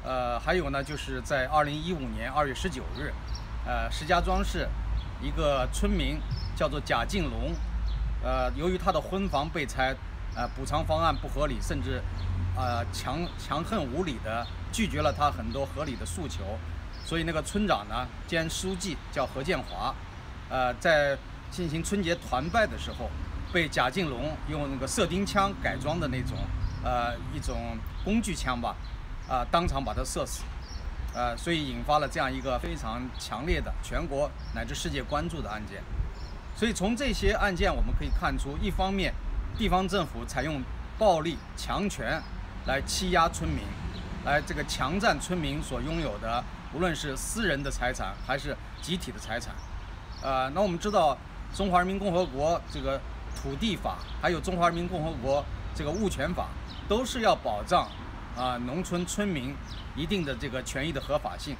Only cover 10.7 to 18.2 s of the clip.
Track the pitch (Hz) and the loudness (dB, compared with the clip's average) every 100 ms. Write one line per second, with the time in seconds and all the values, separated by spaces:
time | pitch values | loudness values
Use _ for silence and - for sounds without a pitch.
10.7 | 147 156 156 165 139 139 135 147 117 - | 0 2 4 4 2 0 0 0 0 0
11.7 | 151 127 127 120 - - - - - 131 | 0 0 -2 -2 -2 0 0 0 0 2
12.7 | 120 117 - - 139 170 - - 143 165 | 0 -2 -4 -2 -2 -2 -4 -2 -2 0
13.7 | 220 143 127 180 117 107 113 120 - - | 0 0 0 -2 -2 -2 -2 -4 -6 -4
14.7 | - 220 151 151 139 147 139 113 135 139 | 0 2 4 4 6 2 2 -2 -2 -2
15.7 | 135 151 120 113 - 156 - 98 107 - | -2 -4 -4 -4 -4 -4 -4 -4 -4 -6
16.7 | - - - - 165 160 156 147 202 208 | -6 -8 -8 -2 -2 0 0 0 0 4
17.7 | 127 104 110 127 - | 2 2 -4 -4 -6